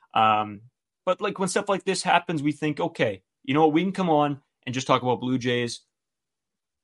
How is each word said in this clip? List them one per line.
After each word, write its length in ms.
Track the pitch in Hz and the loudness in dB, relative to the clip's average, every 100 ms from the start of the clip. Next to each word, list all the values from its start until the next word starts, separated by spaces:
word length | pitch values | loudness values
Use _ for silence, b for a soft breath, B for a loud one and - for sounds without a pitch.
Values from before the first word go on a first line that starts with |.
| b | b
Um, 480 | - 110 107 104 104 117 _ _ _ | 2 4 2 0 -8 -18 _ _ _
but, 160 | - 180 | -4 -2
like, 180 | 202 190 | -4 -2
when 120 | 185 | -2
stuff 180 | 214 202 | -2 -2
like 160 | 190 | -2
this 180 | 190 180 | -2 -2
happens, 400 | 185 175 - 165 | 2 2 2 -2
we 100 | 147 | -2
think, 280 | 147 156 151 | -2 -4 -2
"Okay, 400 | 170 - 127 98 _ _ | -6 -2 -2 -2 _ _
you 80 | 135 | -2
know 140 | 139 160 | 4 4
what? 80 | |
We 80 | 151 | 4
can 100 | 190 | 0
come 160 | 190 180 | -2 0
on 320 | 151 147 139 _ _ | 2 2 -2 _ _
and 100 | - | -8
just 120 | 123 131 | -6 0
talk 160 | 127 | 0
about 180 | 123 117 | 2 -2
Blue 160 | 123 127 | -2 -2
Jays, 440 | 123 120 120 - _ _ _ _ _ _ _ _ _ _ | -2 -2 -2 -8 _ _ _ _ _ _ _ _ _ _